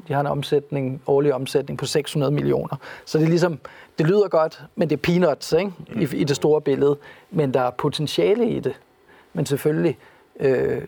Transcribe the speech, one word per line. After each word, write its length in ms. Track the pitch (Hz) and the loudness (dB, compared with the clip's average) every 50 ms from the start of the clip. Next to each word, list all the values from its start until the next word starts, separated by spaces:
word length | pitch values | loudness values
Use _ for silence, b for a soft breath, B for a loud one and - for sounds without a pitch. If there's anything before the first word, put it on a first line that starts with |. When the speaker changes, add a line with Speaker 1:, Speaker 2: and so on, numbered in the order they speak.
| - - | -10 -4
Speaker 1:
De 60 | 139 | -2
har 60 | 143 | -2
en 60 | 143 143 | -2 -2
omsætning, 760 | 147 143 135 - 156 143 139 - 151 139 135 127 131 - - - | -2 -4 -2 0 0 -2 -2 -2 -6 -4 -4 -4 -6 -6 -2 0
årlig 260 | 143 139 147 147 131 | 2 2 4 2 0
omsætning 460 | 127 135 - - 143 135 143 143 139 | 0 -2 -2 -2 -2 -2 -2 -8 -8
på 60 | 143 | -6
seks 280 | - - 156 139 - - | -2 -2 -2 -2 -2 -2
hundrede 180 | 156 139 135 | -2 0 0
millioner. 440 | 147 143 139 139 135 135 156 - - - B B B B B | 0 0 0 0 0 -2 -2 -6 -8 -12 B B B B B
Så 120 | B - 156 | B 0 2
det 60 | 160 | 2
er 60 | 160 | 4
ligesom, 300 | 170 170 175 175 156 - B B B B B B _ - | 4 2 2 0 0 -4 B B B B B B _ 0
det 100 | 160 156 | 2 4
lyder 200 | 196 208 202 185 | 4 4 2 4
godt, 360 | - 160 156 165 - - - - - | 4 2 2 2 -2 -8 -20 -14 -4
men 140 | - 175 151 | -2 -2 0
det 60 | 151 | 0
er 60 | 135 | -2
peanuts, 520 | - - 175 180 180 160 135 - - - - | 0 0 2 4 4 2 2 0 -2 0 0
ikke? 180 | 165 190 202 175 - - - | 0 0 0 -6 -12 -16 -10
I, 60 | - 113 139 | -4 -4 -2
Speaker 2:
Mm. 60 | 131 160 | -2 0
Speaker 1:
i 100 | - 180 | -2 0
det 120 | 135 139 | 0 0
store 260 | - - 151 151 151 | 0 2 2 2 4
billede. 360 | 147 147 135 131 139 143 143 143 B B B B B B | 2 0 0 2 2 2 2 0 B B B B B B
Men 220 | - - 143 131 127 | -2 -2 0 2 2
der 80 | 135 | 0
er 80 | 127 123 | 0 0
potentiale 800 | 123 - - 147 - - 151 139 - - 170 180 202 240 233 - | -2 -2 -4 -2 -2 -2 -4 -4 -2 0 2 2 2 2 2 -2
i 100 | 143 131 | -2 -2
det. 140 | 117 131 - - _ _ _ _ _ B B B B B - | -4 -4 -6 -6 _ _ _ _ _ B B B B B -4
Men 120 | 170 147 | -4 -2
selvfølgelig, 520 | - 143 131 - 156 156 160 175 160 127 - B B B B B B _ - | -2 -2 0 0 0 0 2 0 0 -2 -2 B B B B B B _ -2
øh, 420 | - 135 131 123 135 135 127 120 - | 0 2 2 2 0 -2 -2 -4 -6